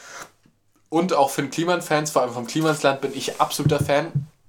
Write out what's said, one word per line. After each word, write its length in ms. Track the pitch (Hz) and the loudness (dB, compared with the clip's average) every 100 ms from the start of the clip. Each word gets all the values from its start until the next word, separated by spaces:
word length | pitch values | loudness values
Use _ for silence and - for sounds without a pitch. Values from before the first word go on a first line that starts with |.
| - - - _ _ _ _ _ _ | -20 -18 -18 _ _ _ _ _ _
Und 220 | 156 180 | 0 2
auch 180 | 175 139 | 4 2
Finn 200 | - 139 | 0 -4
Kliman-Fans, 600 | 151 170 175 170 151 151 | -2 0 0 0 -2 0
vor 120 | 147 | 0
allem 100 | 123 | 0
vom 140 | 117 113 | -2 -4
Klimansland 540 | 156 160 151 143 135 | 0 0 2 2 0
bin 120 | 135 | -2
ich 260 | 135 - - | -6 -6 0
absoluter 380 | 151 - 147 147 | 0 2 2 2
Fan. 280 | 143 143 165 143 - _ | 2 0 0 -4 -6 _